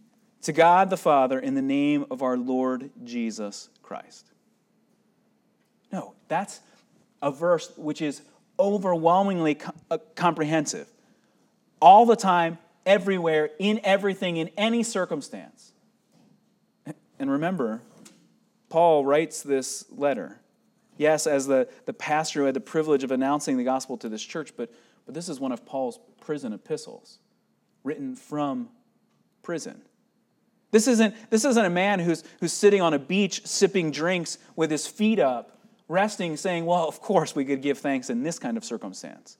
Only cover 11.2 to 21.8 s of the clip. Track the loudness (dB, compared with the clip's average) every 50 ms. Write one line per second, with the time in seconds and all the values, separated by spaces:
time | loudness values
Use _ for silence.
11.2 | _ _ _ _ _ _ _ _ _ _ _ 6 10 10 10 10 10 6 4 2
12.2 | 4 2 2 2 2 0 -2 -8 _ _ _ _ 2 2 2 2 2 -2 -2 0
13.2 | 0 2 2 2 0 0 -4 -4 -2 -2 -2 0 0 0 0 2 0 -2 -4 -2
14.2 | -4 -4 -2 -4 -6 -6 -4 -4 -2 0 0 0 -2 -2 -2 -4 -4 -4 -6 -8
15.2 | -8 -12 -16 -16 -18 -18 _ _ -20 -20 _ _ _ _ _ _ _ _ _ _
16.2 | _ _ _ _ _ _ _ _ _ _ _ _ -18 -18 -18 _ _ _ _ -8
17.2 | -4 -2 -2 0 -2 -2 -2 -2 -2 -4 -4 -6 -10 -18 _ -20 -20 -20 _ _
18.2 | _ _ _ _ _ _ _ _ _ -4 0 2 4 4 4 4 4 2 2 2
19.2 | 0 -2 -6 -10 -4 -2 -2 -2 -2 -4 -10 -12 -14 _ -8 -2 -2 -2 -2 -2
20.2 | -6 -12 -14 -20 _ _ _ _ _ _ _ _ _ _ _ -2 0 2 2 2
21.2 | 0 0 0 0 0 2 2 0 0 0 -6 -16